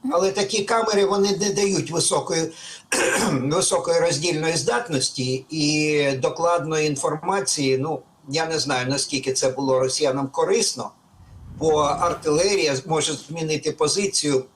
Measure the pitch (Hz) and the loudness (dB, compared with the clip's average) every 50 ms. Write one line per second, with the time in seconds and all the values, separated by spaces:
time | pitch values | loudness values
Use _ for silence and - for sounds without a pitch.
0 | - 262 - 175 190 190 190 214 196 196 - 214 202 - 233 226 226 220 214 202 | -4 0 0 2 2 2 0 0 -2 -2 0 -2 0 0 0 0 2 2 2 2
1 | 202 190 196 202 196 202 196 165 202 208 196 - 202 196 190 165 139 - 160 170 | 2 2 4 2 2 2 2 0 0 -2 0 0 0 2 2 0 -2 -2 -2 -2
2 | 151 - 185 - - - 175 165 165 156 - - - - - - - _ - - | 0 0 0 0 -2 -2 -2 -2 -2 -4 -6 -12 -16 -16 -18 -18 -8 _ -2 0
3 | - - - - - 233 151 135 123 139 151 180 180 - - - - 170 165 165 | 0 2 2 2 0 0 0 0 0 0 0 2 2 2 2 0 0 2 2 4
4 | 165 170 156 139 156 175 165 151 156 160 165 160 - 170 - 240 - - 156 131 | 4 2 2 0 0 0 0 0 0 0 0 0 0 0 0 0 -2 -2 -2 -2
5 | 127 - - - 127 127 131 131 - - 156 160 147 147 151 151 151 151 151 147 | -2 -2 -2 -4 -2 -2 -2 -4 -4 -6 -4 0 0 2 2 2 2 2 2 2
6 | 143 139 139 131 123 - - - 165 170 175 170 147 156 156 156 151 151 147 139 | 2 2 0 0 -2 -2 -2 0 0 2 2 2 0 0 0 0 0 0 0 0
7 | - 165 151 151 - 185 190 196 196 - - - 143 135 131 131 135 160 156 - | -2 -2 -4 -2 -2 -2 0 0 0 -2 -2 0 2 2 2 2 0 -2 -4 -6
8 | - _ _ _ _ 143 135 160 165 160 160 151 131 139 135 127 127 127 139 139 | -8 _ _ _ _ -6 -4 -2 -2 0 -2 -2 -2 0 -2 -2 0 -2 -2 -2
9 | - - - 135 127 135 131 - 147 131 127 131 139 135 131 127 131 127 123 - | -2 -2 -4 -4 -2 -2 -2 0 0 0 0 0 0 2 2 2 2 0 0 0
10 | 151 143 131 139 139 135 - - 123 117 - 233 107 - - - - - - _ | 0 0 0 0 -4 -4 -2 -2 0 2 2 2 2 0 -4 -6 -10 -12 -12 _
11 | _ _ _ - - - - - - - - - 156 160 156 151 147 147 147 - | _ _ _ -20 -20 -20 -20 -20 -20 -18 -10 -2 2 2 4 4 4 2 2 2
12 | 180 175 165 - - 156 147 156 180 202 202 190 160 151 139 131 - - 156 156 | 0 0 0 0 0 2 2 4 4 4 2 2 2 2 0 -2 -2 -2 0 0
13 | 147 - 151 - - - 151 170 165 156 151 147 - 151 143 - 156 151 - 196 | 0 0 -2 -6 -8 -10 -8 -6 -2 -2 -2 -2 -2 -4 -2 -2 -2 0 0 0
14 | 202 196 - - - 147 139 127 127 - _ | -2 0 -2 0 0 2 0 0 0 -2 _